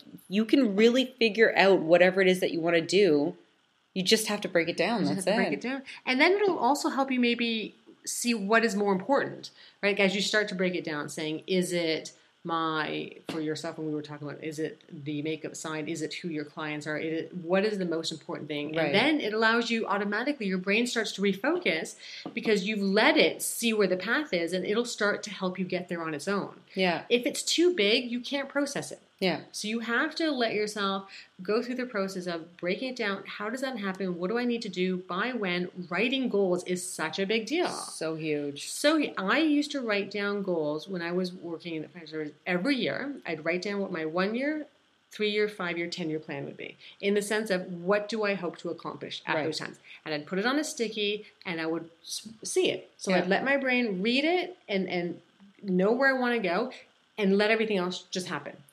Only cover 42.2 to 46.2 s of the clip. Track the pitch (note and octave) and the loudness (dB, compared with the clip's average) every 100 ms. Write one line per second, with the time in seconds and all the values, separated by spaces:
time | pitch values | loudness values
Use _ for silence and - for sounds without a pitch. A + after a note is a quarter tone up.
42.2 | D3+ - - F3+ A#3 C4+ D#3+ - C#4 C4+ | -8 -8 -2 0 0 0 0 -2 -6 -8
43.2 | - D#3+ D#3+ F3 G3+ G3+ F#3+ E3 D#3+ E3+ | -8 -4 -2 -2 -2 -4 -4 -4 -2 0
44.2 | G3 A#3 C#4 D#4 D4 _ _ _ _ - | 0 0 -2 -4 -8 _ _ _ _ -4
45.2 | G#3 G#3 G#3 G#3 F3 E3+ E3+ F3+ D#3+ D#3 | -2 0 0 -2 -4 -4 -6 -4 -4 -4